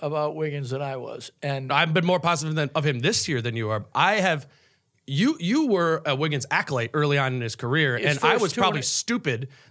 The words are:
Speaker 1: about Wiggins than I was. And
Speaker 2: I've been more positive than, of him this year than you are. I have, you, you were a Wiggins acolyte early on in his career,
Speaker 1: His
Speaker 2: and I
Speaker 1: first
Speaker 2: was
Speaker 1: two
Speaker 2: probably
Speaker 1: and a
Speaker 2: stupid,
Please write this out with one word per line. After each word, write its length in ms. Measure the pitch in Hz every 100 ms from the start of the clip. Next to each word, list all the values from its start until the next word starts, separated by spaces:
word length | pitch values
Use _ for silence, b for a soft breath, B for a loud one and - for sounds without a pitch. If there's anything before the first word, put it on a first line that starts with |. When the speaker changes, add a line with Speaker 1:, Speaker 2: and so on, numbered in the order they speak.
Speaker 1:
about 340 | 151 151 151 156
Wiggins 360 | 156 143 131
than 100 | 131
I 160 | 143 135
was. 340 | 120 117 - _
And 300 | 143 139 131
Speaker 2:
I've 220 | 143 165
been 120 | 160 170
more 140 | 180
positive 360 | 160 170 156 156
than, 140 | 147 160
of 100 | 151
him 140 | 127
this 280 | 139 226 -
year 120 | 131
than 140 | 117 117
you 140 | 107
are. 160 | 107 101 127
I 200 | 170 214
have, 320 | 185 156 - b b b b b -
you, 300 | 139 233 311
you 280 | 170 262 302
were 340 | 185 170 160 156
a 80 | 135
Wiggins 300 | 156 147 -
acolyte 380 | 165 196 131 113
early 240 | 151 147 143
on 180 | 135 127
in 60 |
his 140 | 117 -
career, 420 | 120 147 147 120
Speaker 1:
His 100 | 127 143
Speaker 2:
and 0 |
I 120 | 156
Speaker 1:
first 80 | 381
Speaker 2:
was 120 | 196
Speaker 1:
two 60 | -
Speaker 2:
probably 180 | 190 156
Speaker 1:
and 40 |
a 40 | 127
Speaker 2:
stupid, 600 | - - 240 151 113 131 B B